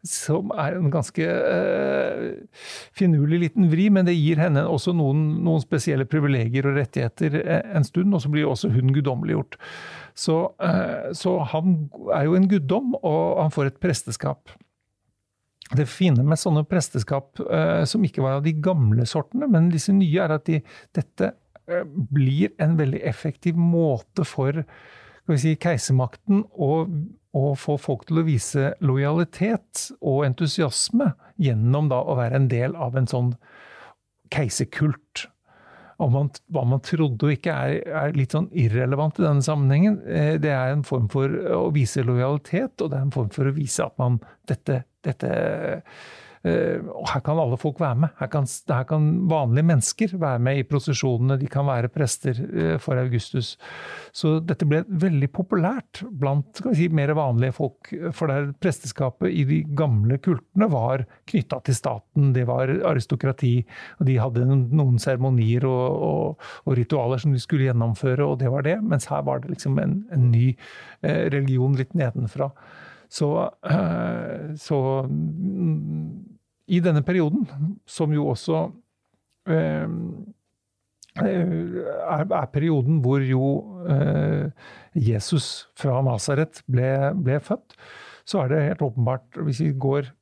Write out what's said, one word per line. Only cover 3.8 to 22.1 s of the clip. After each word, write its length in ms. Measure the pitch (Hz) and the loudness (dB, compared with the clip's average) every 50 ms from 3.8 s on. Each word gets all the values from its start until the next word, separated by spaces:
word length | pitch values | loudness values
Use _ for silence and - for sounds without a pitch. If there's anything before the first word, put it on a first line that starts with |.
| 190 214 | 4 4
men 140 | 202 190 180 180 | 6 6 6 4
det 80 | 175 | 4
gir 240 | 165 147 156 165 151 | 2 2 2 4 2
henne 220 | 160 156 147 139 151 | 2 2 2 2 2
også 300 | - 170 147 - 185 175 | 2 -2 0 0 0 0
noen, 460 | 170 151 135 139 151 156 151 156 170 175 | 2 2 2 2 2 2 0 0 0 0
noen 160 | 170 160 156 | 2 2 0
spesielle 460 | - _ - 143 - 170 147 131 135 127 | 0 _ -2 -2 0 0 0 0 0 0
privilegier 600 | - 156 147 143 139 127 117 113 120 135 135 143 | 0 0 2 2 2 2 0 0 0 0 0 0
og 100 | 139 143 | 0 0
rettigheter, 580 | 135 - - 135 123 117 _ - 165 156 143 143 | -2 -2 -2 -4 -4 -4 _ -2 -2 0 0 -2
eh, 260 | - - 170 - - 220 202 | 0 0 0 -2 -2 0 0
en 80 | 160 143 | 0 0
stund, 320 | - _ 170 180 202 202 | 2 _ 0 2 2 2
og 80 | 165 117 | 2 0
så 80 | 139 | 0
blir 160 | 147 151 151 147 | 0 0 0 0
også 240 | 131 117 - - | 0 0 0 0
hun 220 | 113 127 123 131 135 | 2 2 2 4 2
guddommeliggjort. 640 | 147 139 139 131 - - - - - - _ - _ - - - - - - - - - - _ | 2 0 0 -2 -2 -2 -2 -2 -2 -2 _ -12 _ -18 -18 -16 -16 -16 -16 -16 -18 -20 -20 _
Så, 220 | - - - 160 160 180 - - _ | -6 0 0 2 2 0 -2 -4 _
eh, 520 | - 175 165 185 185 - - - - 135 175 | -2 0 0 0 0 -2 -4 -6 -6 -8 -8
så 200 | - - 185 180 175 147 120 | -4 -2 0 0 0 -2 -2
han 380 | - 160 165 190 180 156 151 139 - - - 101 - | -2 0 2 2 2 2 0 -6 -10 -12 -2 -2 0
er 80 | 139 139 156 | 2 2 4
jo 80 | 170 | 4
en 120 | 185 190 190 | 4 4 4
guddom, 480 | 208 196 143 131 175 226 277 247 262 | 4 2 2 2 0 0 0 -2 -4
og 440 | - - 175 151 160 165 170 - - | -2 0 0 0 2 2 2 2 2
han 100 | 156 156 | 0 0
får 200 | - - 143 139 | 0 0 -2 -2
et 80 | - _ | -2 _
presteskap. 760 | - 180 143 - - - 113 - - - 143 _ _ - - _ _ _ _ _ _ _ _ _ _ _ _ _ _ _ _ _ _ _ _ _ - - | -2 -2 -2 -2 -4 -8 -8 -4 -4 -6 -6 _ _ -20 -20 _ _ _ _ _ _ _ _ _ _ _ _ _ _ _ _ _ _ _ _ _ -14 -4
Det 160 | - 131 151 | -2 -2 -2
fine 380 | 123 - - 180 180 139 117 131 | -2 -2 0 2 4 4 4 4
med 120 | 147 160 151 | 4 2 2
sånne 240 | - - 156 151 151 | 0 0 2 0 0
presteskap, 720 | - 185 180 - - - 127 107 - 143 139 139 _ _ - - | 0 -2 -2 -2 -2 -4 -6 -4 -2 -4 -6 -6 _ _ -10 -6
eh, 380 | - - 156 156 170 165 170 160 | -2 0 0 2 2 2 0 0
som 160 | 139 - - | 0 0 0
ikke 220 | 196 - - - 135 | 0 0 0 -2 -2
var 160 | 131 135 143 | 0 0 0
av 60 | 147 | 0
de 100 | 160 160 151 | -2 -2 0
gamle 480 | 147 185 185 156 127 107 107 123 120 | 0 0 2 4 4 4 4 2 2
sortene, 400 | 113 - 160 143 _ - 254 294 277 | 0 -2 -4 -4 _ -4 -4 2 4
men 200 | 214 165 165 175 | 4 6 6 4
disse 240 | 165 156 - - 196 | 2 0 2 2 4
nye, 300 | 196 190 160 147 180 190 | 4 4 4 2 2 2
er 100 | 160 156 | 0 0
at 140 | 151 - - | -2 0 0
de, 100 | 160 151 - - - - - _ _ | -2 -2 -2 -6 -20 -20 -20 _ _
dette, 360 | 180 131 _ _ - 95 - - _ _ _ _ - _ - | -4 -4 _ _ -4 -4 -4 -4 _ _ _ _ -20 _ -4
eh, 140 | 175 175 175 | -4 -4 -4
blir 680 | 160 139 180 139 - | -4 -4 -6 -4 0